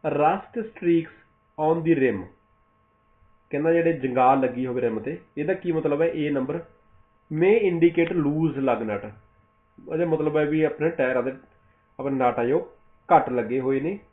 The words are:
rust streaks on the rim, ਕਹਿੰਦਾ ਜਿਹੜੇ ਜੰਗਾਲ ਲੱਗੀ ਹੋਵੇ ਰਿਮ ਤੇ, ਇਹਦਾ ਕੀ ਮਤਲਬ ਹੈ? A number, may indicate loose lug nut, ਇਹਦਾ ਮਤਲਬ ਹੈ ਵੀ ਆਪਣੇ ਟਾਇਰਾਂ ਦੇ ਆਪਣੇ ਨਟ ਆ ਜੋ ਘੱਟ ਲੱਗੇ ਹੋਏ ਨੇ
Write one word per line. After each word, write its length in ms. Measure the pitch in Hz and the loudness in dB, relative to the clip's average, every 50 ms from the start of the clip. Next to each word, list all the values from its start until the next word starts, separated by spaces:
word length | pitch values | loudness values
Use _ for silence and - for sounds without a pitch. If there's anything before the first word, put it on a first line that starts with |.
| - | -4
rust 540 | 156 143 147 147 156 180 202 - - - 233 214 | -4 -2 2 2 2 2 0 -6 -10 -10 -10 -10
streaks 500 | - - - 185 175 170 165 160 - - - _ _ _ _ _ _ _ - | -10 -12 -4 0 2 2 2 0 -4 -14 -20 _ _ _ _ _ _ _ -4
on 220 | 156 156 165 165 160 | 0 0 0 0 2
the 100 | 160 165 139 | 2 2 4
rim, 200 | 131 127 107 95 92 92 - _ _ _ _ _ _ _ _ _ _ _ _ _ _ _ _ _ _ _ _ _ _ _ | 4 2 0 -2 -8 -12 -18 _ _ _ _ _ _ _ _ _ _ _ _ _ _ _ _ _ _ _ _ _ _ _
ਕਹਿੰਦਾ 220 | - 143 151 165 165 | -6 -2 0 2 2
ਜਿਹੜੇ 200 | 170 165 165 165 | 4 4 2 0
ਜੰਗਾਲ 480 | 139 127 131 123 127 127 127 135 135 | 0 -2 -2 2 4 4 6 6 4
ਲੱਗੀ 260 | 131 120 120 123 131 | 2 -2 -2 -4 -4
ਹੋਵੇ 140 | 127 120 123 | -4 -2 -2
ਰਿਮ 200 | 120 117 110 107 104 | -2 -2 -2 -2 -6
ਤੇ, 140 | 135 160 175 - _ _ - | -6 -10 -10 -12 _ _ -6
ਇਹਦਾ 160 | 151 156 190 | -4 -2 -4
ਕੀ 180 | 190 - 175 160 160 | -4 -2 -4 -4 -2
ਮਤਲਬ 240 | 156 156 143 143 165 | 0 -2 0 0 0
ਹੈ? 60 | 165 | 0
A 200 | - 160 147 147 143 | 0 -2 -2 -2 -2
number, 220 | 135 127 135 147 170 - - _ _ _ _ _ - _ _ _ _ _ _ | -2 -2 -4 -6 -8 -8 -12 _ _ _ _ _ -20 _ _ _ _ _ _
may 240 | 156 156 170 190 214 233 208 190 | -2 0 4 4 4 4 2 0
indicate 420 | 175 165 160 170 170 170 170 165 175 175 151 | 2 4 2 4 4 2 0 0 0 -2 0
loose 340 | 139 147 156 160 160 131 135 135 131 | 0 0 0 0 -2 -2 0 0 0
lug 160 | 120 110 117 107 | 0 0 -2 -6
nut, 160 | 104 98 - 104 101 - _ _ _ _ _ _ _ _ _ _ _ - - - 160 | -6 -6 -8 -12 -18 -18 _ _ _ _ _ _ _ _ _ _ _ -20 -14 -8 -4
ਇਹਦਾ 140 | 160 175 170 156 | -2 0 0 0
ਮਤਲਬ 240 | 156 156 151 147 | 0 -2 0 0
ਹੈ 80 | 156 151 147 | 0 0 0
ਵੀ 120 | 151 156 156 | 0 0 0
ਆਪਣੇ 260 | 156 156 - 151 165 165 - | 0 0 -2 -4 -4 0 0
ਟਾਇਰਾਂ 240 | 131 127 127 127 120 | -2 0 0 -2 -2
ਦੇ 100 | 131 131 - - _ _ _ _ _ _ _ _ _ _ - | -4 -6 -10 -18 _ _ _ _ _ _ _ _ _ _ -8
ਆਪਣੇ 160 | 131 139 139 | -6 -4 -2
ਨਟ 240 | 131 131 123 117 - | 0 0 0 0 0
ਆ 60 | 120 | -2
ਜੋ 140 | 123 139 165 - - - _ _ _ _ _ _ - | 0 0 -2 -2 -6 -16 _ _ _ _ _ _ 4
ਘੱਟ 200 | 175 156 - - | 4 4 4 2
ਲੱਗੇ 280 | 127 123 113 107 123 135 | -4 -4 -4 -2 -4 -4
ਹੋਏ 200 | 127 131 135 135 | -2 -2 -2 -2
ਨੇ 180 | 139 165 196 208 - _ | -4 -6 -8 -8 -14 _